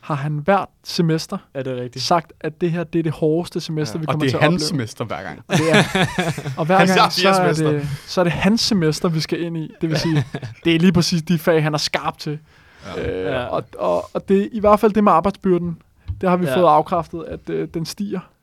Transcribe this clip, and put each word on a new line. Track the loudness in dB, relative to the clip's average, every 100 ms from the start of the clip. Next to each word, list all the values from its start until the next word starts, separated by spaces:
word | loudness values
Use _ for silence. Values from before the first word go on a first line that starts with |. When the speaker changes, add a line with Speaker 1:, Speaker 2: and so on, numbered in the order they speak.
Speaker 1:
har | -6
han | -6 -4 -4
hvert | 0 0 0 _
semester | -12 0 2 2 -2 -10 _
Speaker 2:
Er | -10
det | -6 -6
rigtigt? | -8 -8
Speaker 1:
sagt, | 0 0 -2 -10
at | -10 -4
det | -2
her, | -2
det | -2 -2
er |
det | -2
hårdeste | 0 0 0 -2 -8
semester, | -6 -4 -4
Speaker 2:
Ja. | -4
Speaker 1:
vi | -4
Speaker 3:
Og |
Speaker 1:
kommer | 0
Speaker 3:
det | 0
Speaker 1:
til | 2
Speaker 3:
er |
Speaker 1:
at |
Speaker 3:
hans | 2 2
Speaker 1:
opleve. | -2
Speaker 3:
semester | -4 -6 -8
hver | -8 -8
gang. | -10 -14 -2
Speaker 1:
Og | 0 4 4 2 0 0 0 -4 -4 -6 -6 2
det |
er, | 4
Speaker 4:
Hans | 4 4 2
Speaker 1:
så | 2 2
er |
Speaker 4:
semester. | 4 2 2 0
Speaker 1:
det, | 0 -2 -8 -6
så | 0
er |
det | 0
hans | 2 2 2
semester, | 2 2 2 0 0
vi | -2
skal | -2 -4
ind | -4 -6
i. | -8 -6
Det | -2
vil | 0
sige, | 0 0 0 -6
Speaker 2:
<laughs> | -12 -6
Speaker 1:
det | 0
er | 4
lige | 6
præcis | 4 2 0
de | 0 0
fag, | 4 2
han | 2
er | 0
skarp | -2 -4 -4 -8
til. | -8 -10 _ _ _ _ -12 -8
Speaker 4:
Ja. | -6
Speaker 1:
Øh, | -4
Speaker 2:
Ja. | -4 -4
Speaker 1:
og, | -4 -6 -6 -6
og, | -2 -2 -2
og | -10 0
det, | 0 2
i | 0
hvert | 2 4
fald | 2
det | 2
med | 4
arbejdsbyrden, | 4 2 -2 0 0 0 -8 _ _ -12 -4
det | 0
har | 2
vi | 2
Speaker 2:
Ja. | 2
Speaker 1:
fået | 6
afkræftet, | 4 4 -2 -4 -10
at, | -10 -12 -6
øh, | -6 -4
den | -6 -6
stiger | -6 -6 -6 -10 _